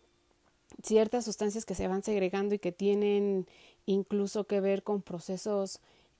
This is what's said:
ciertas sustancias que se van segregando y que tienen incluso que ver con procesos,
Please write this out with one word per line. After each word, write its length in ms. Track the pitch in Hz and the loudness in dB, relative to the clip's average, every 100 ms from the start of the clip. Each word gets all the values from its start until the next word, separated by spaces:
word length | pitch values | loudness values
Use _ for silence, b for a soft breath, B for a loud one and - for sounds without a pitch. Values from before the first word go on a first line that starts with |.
| _ _ _ _ _ _ _ - | _ _ _ _ _ _ _ -10
ciertas 420 | - 214 220 247 | 2 4 4 0
sustancias 400 | 220 - 214 220 | -2 -2 -2 -2
que 120 | - 185 | -6 -4
se 100 | 190 | -2
van 160 | 190 | -2
segregando 540 | 220 208 185 196 202 202 | 0 0 0 0 -2 -2
y 20 | |
que 140 | 180 | -4
tienen 760 | 175 196 202 208 202 202 190 185 B B B - | -2 2 2 2 2 2 0 -4 B B B -2
incluso 580 | 196 190 208 196 214 | 0 0 -2 -2 -2
que 160 | 196 202 | -2 0
ver 220 | 190 196 | 2 0
con 200 | - 202 | 0 -4
procesos, 800 | - 170 - 185 214 202 190 - b b b - | -4 -8 -6 -6 -2 -2 -2 -6 b b b -12